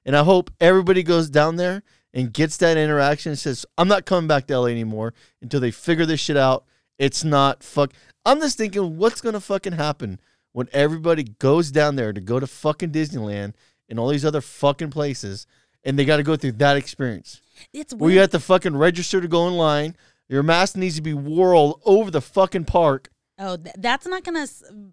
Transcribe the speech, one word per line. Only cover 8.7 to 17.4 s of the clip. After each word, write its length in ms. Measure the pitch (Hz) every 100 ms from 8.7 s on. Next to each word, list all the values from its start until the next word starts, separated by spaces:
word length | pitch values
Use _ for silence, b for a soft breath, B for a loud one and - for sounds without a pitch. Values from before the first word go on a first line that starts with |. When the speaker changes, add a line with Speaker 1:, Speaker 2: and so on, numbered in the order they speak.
| 202 180 160
Speaker 1:
what's 220 | 226 -
gonna 180 | 233 208
fucking 340 | - 196 190
happen 440 | 160 151 147 110 92 _ _ _
when 180 | 120 127
everybody 500 | 139 151 165 165 156
goes 480 | 113 - 135 160 151
down 240 | 151 147
there 180 | 135 110
to 80 | 92
go 200 | 92 127
to 80 | 135
fucking 420 | - 151 151 170
Disneyland 640 | 156 151 143 104 101 101 - _ _ _
and 120 | 113
all 80 | 123
these 160 | 143
other 160 | 151 151
fucking 500 | - - 143 139 156
places, 560 | 151 147 123 101 95 - _ _ _
and 120 | 135 139
they 80 |
gotta 200 | 139 151
go 100 | 147
through 180 | 156 139
that 240 | 110 143 143
experience? 640 | - - 127 101 - -